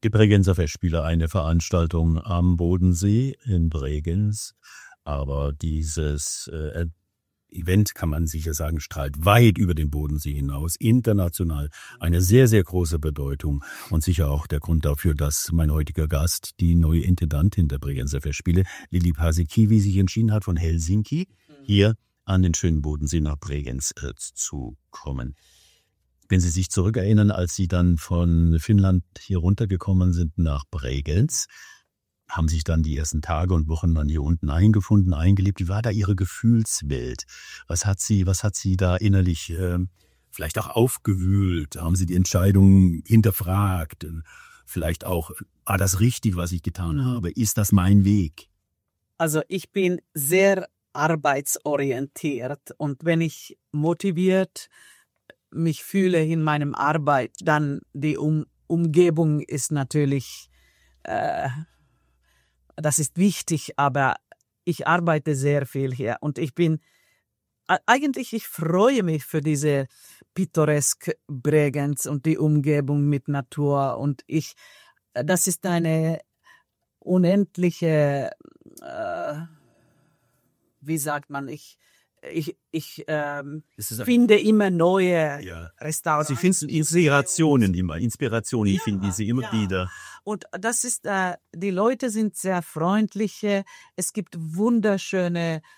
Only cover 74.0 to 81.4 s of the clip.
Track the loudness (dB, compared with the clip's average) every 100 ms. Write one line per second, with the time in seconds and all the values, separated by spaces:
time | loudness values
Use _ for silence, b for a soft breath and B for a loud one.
74 | -4 -6 -6 -6 -6 -16 B B B B
75 | _ -8 -2 0 -2 -4 -4 -2 0 0
76 | -2 -4 -10 _ b b b _ _ _
77 | -2 2 4 2 0 0 -2 0 0 2
78 | 2 0 -6 -10 -20 _ -20 -20 -16 -10
79 | -8 -6 -8 -10 -12 _ b b b b
80 | b b b b _ _ _ _ -6 -4
81 | -4 -6 -6 -12